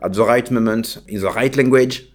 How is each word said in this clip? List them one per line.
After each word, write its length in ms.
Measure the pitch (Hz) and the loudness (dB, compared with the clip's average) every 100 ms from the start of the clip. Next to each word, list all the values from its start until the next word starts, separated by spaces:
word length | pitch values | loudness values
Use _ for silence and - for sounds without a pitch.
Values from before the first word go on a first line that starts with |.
at 120 | - | -4
the 100 | 98 | 0
right 260 | 110 123 120 | 2 2 0
moment, 500 | 120 113 113 113 - - | 0 0 -2 -6 -10 -12
in 100 | 104 | -6
the 120 | 95 | -4
right 220 | 113 135 | -2 -2
language. 520 | 135 127 131 127 - - | 0 4 4 2 -2 -14